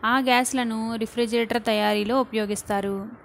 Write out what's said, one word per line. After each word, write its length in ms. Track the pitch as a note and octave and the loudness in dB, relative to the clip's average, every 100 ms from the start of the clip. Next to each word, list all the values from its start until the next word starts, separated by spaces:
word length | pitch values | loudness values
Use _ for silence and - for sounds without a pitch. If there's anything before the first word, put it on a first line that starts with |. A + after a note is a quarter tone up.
| A3+ | 2
ఆ 20 | B3+ B3+ | 2 4
గ్యాసులను 500 | B3 B3+ C4 A#3+ A3 A3+ A#3 | 2 2 -2 -2 -4 -4 -4
రిఫ్రిజిరేటర్ 580 | A3 - A#3+ A#3 A3+ A#3 A3+ | -4 -2 0 0 0 0 0
తయారీలో 480 | G#3+ G#3 G#3 G#3 C4 | 2 2 2 2 0
ఉపయోగిస్తారు. 720 | B3+ A3 G#3 G#3 - G3+ G3+ G3 G3+ - | 0 -2 -2 -4 -2 -2 -2 -4 -8 -14